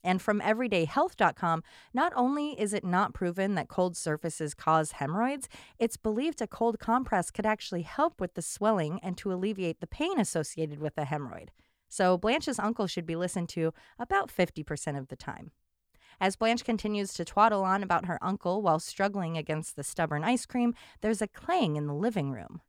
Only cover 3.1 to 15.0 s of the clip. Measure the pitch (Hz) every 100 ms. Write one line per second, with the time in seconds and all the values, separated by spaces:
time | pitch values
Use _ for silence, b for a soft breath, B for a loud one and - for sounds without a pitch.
3.1 | - 180 175 196 185 - - 180 170 165
4.1 | 151 165 - 151 - - 160 151 - 143
5.1 | 185 247 277 - B B B 233 - 220
6.1 | 214 311 - 214 - 233 220 - 240 262
7.1 | 180 170 - 214 214 - 175 160 - 320
8.1 | - 180 - - - 208 208 151 180 185
9.1 | 180 202 180 202 190 175 160 - - 320
10.1 | 359 190 170 151 - 156 147 151 - 139
11.1 | 147 131 82 - _ _ _ _ - 185
12.1 | 180 214 294 311 240 208 233 196 - 165
13.1 | 165 180 190 170 - 160 B B B 240
14.1 | 392 - - 175 - 151 147 - 143